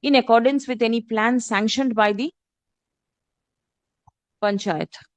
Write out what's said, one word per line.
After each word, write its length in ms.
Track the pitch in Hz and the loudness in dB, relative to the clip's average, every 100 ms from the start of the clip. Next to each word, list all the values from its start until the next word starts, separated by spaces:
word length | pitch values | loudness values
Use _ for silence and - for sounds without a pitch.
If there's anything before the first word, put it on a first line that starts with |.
in 140 | 269 277 | 4 2
accordance 500 | 240 233 240 277 262 | 4 4 4 0 -4
with 160 | 240 | -2
any 180 | 226 233 | 0 -2
plan 380 | 226 220 220 247 | -2 -2 0 0
sanctioned 560 | - 202 214 240 269 | -2 -2 -2 -2 -2
by 180 | 220 208 | 0 0
the 200 | 208 277 - _ _ _ _ _ _ _ _ _ _ _ _ _ _ _ _ _ _ _ _ | 0 -6 -10 _ _ _ _ _ _ _ _ _ _ _ _ _ _ _ _ _ _ _ _
Panchayat। 460 | 208 202 202 156 160 - - | -4 -2 -4 -6 -6 -12 -20